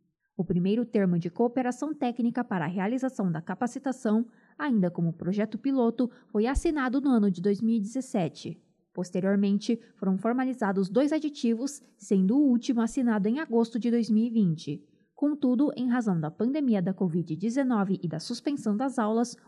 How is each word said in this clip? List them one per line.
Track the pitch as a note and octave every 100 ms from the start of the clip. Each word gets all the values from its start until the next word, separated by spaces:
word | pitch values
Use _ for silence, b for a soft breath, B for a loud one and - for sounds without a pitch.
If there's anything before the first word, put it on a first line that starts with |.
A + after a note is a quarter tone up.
| _ _ _ -
O |
primeiro | F3 F3+ F#3+ A3+
termo | A#3+ G#3+ F#3 F3
de | E3+
cooperação | - A#3 B3+ B3 B3 D4
técnica | D4 B3 A#3+ A#3 B3
para | A#3+ F#3 D3+
a |
realização | F#3+ G3 B3+ C4 B3+ F#3+
da | D#3+
capacitação, | - F#3+ A#3+ B3+ C4+ B3+ A3 A3 A#3 b b -
ainda | D4 A3 F3
como | E3+ E3
projeto | E3 F3 G3+ G#3+ -
piloto, | C#4 C4+ A#3 A#3 B3 B _
foi | G#3 A#3
assinado | C#4 E4+ D4+ B3+ C4+
no | C#4
ano | A#3 G3+
de | F3
dois | G3+ G3
mil | A3+ A#3
e |
dezessete. | G3+ C4 B3+ G#3 D#3 - - E3 _ _ _
Posteriormente, | - F3+ F#3 F#3+ G3+ G3+ G3+ - A3+ B _
foram | F#3+ F#3+
formalizados | A3+ B3 C4 B3+ G3+ G3 F#3+
dois | A3 D4
aditivos, | D#4 D4+ D4 A#3 A3+ C#4 - b _
sendo | - G3 F#3+ C#4
o | C#4+
último | A#3+ - A#3
assinado | A3+ C#4 A#3+ G#3+ G#3
em | C#4
agosto | D#4 A#3 A#3 A#3+
de | A#3
dois | A#3 A3
mil | G#3+
e | A#3+
vinte. | A3+ F3+ D#3 C#3+ C#3+ - b b
Contudo, | - D4 D4 B3+ B3 D4
em | - B3
razão | B3 A3 E3+
da | D3+
pandemia | - A#3 D4+ C4 G3+
da | F#3
covid | F#3+ F#3 F3 E3
dezenove | D#3+ A3 C4+ B3+ A3 G3 F#3+
e | E3
da | D#3+
suspensão | - A#3 D4+ C#4+ G#3+ G#3
das | C4+ A#3+
aulas, | G#3+ A3+ A#3+ b